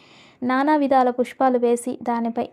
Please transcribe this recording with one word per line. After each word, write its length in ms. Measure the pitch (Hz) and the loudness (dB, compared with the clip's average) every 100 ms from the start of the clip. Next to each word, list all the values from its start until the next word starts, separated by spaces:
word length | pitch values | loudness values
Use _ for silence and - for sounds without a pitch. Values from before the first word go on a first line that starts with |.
| - - - _ | -16 -20 -20 _
నానా 340 | 247 262 277 311 | -4 0 2 2
విధాల 340 | 277 262 247 | 2 2 2
పుష్పాలు 480 | 247 240 - 262 254 | 0 -4 0 0 2
వేసి, 400 | 233 240 247 247 | 2 0 -2 -8
దానిపై 460 | 233 233 233 233 233 | -6 -4 -4 -4 -6